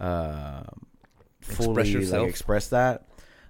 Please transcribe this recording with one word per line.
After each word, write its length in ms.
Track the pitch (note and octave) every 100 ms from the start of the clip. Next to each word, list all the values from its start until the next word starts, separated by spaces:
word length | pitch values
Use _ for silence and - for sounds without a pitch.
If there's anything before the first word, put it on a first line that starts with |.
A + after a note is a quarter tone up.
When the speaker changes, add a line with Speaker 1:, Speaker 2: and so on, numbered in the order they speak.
Speaker 1:
uh, 640 | F#2 F2 D#2+ D2+ C#2+ C#2 - - - _ _ _ _ _
Speaker 2:
Express 160 | - - A2+
Speaker 1:
fully, 160 | A2
like, 80 | G#2
Speaker 2:
yourself. 360 | G2 F#2+ F2+ A2
Speaker 1:
express 400 | F2 - G#2 -
that. 400 | B2 B2+ A#2+ - - - - -